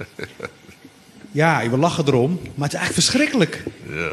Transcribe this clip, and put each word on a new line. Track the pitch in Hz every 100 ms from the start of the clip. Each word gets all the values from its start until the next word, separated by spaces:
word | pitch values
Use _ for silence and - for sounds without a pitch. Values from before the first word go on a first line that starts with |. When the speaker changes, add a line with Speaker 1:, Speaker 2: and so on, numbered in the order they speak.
| 107 - - - - - - - - - - - -
Speaker 1:
Ja, | 139 165 143 117
we | 127
lachen | 165 - 143
erom, | 127 135 180 -
maar | - 143
het |
is | 170
eigenlijk | 175
verschrikkelijk. | - - 254 302 269 160 - - - -
Speaker 2:
Ja. | 78 82